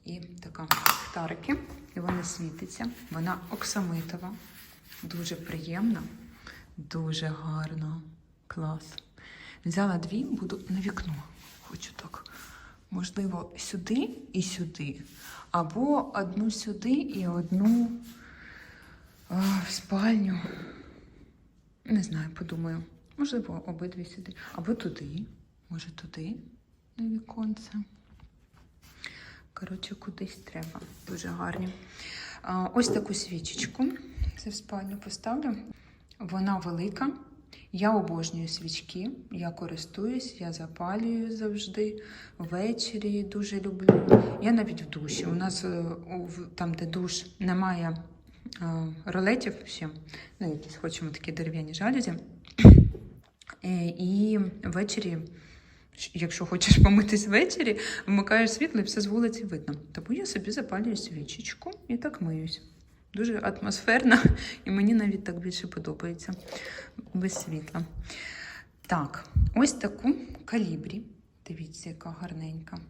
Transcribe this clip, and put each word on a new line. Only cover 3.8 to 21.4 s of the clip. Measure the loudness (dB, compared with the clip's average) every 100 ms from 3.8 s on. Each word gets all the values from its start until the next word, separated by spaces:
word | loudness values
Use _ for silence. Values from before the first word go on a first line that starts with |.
| 0 -2 -4 -8 -10 -12 -16 -20 -20 -20 -20 -14
дуже | -10 -8 -6
приємна, | -8 -8 -8 -6 0 0 0 -4 -12 -20 -20 -20 -20 -18 -16
дуже | -6 -4 -2 -2 -2
гарна. | -4 -4 -4 -4 -6 -6 -6 -10 -20 _ _ _
Клас. | -6 -4 -6 -10 -16 -18 -20 -20 -18 -18 -8
Взяла | -2 2 4 2
дві, | 0 -4
буду | -2 -4 -4 -6 -2
на | -2
вікно. | -2 -4 -6 -6 -10 -18 -20 -20
Хочу | -16 -14 -14
так. | -14 -14 -16 -16 -18 -18 -18 -20 -20 -10
Можливо, | -6 -4 -4 -4 -4 -8 -12
сюди | -8 -8 0 0 0 -6 -4
і | -2
сюди. | -2 -4 -6 -6 -8 -8 -14 -18 -18 -18 -2
Або | 0 0 0 4 4 2
одну | -2 -2 0 0
сюди | 0 -6 -4 2
і | 2 2 -2 -2
одну, | -2 0 4 6 6 4 -2 -10 -18 -20 -20 -20 -20 -20 -20 -20 -20 -20 -20 -6
а, | 0 2 2 0
в |
спальню. | -6 -2 2 4 4 2 0 -4 -10 -12 -14 -18 -20 -20 -20 -20 _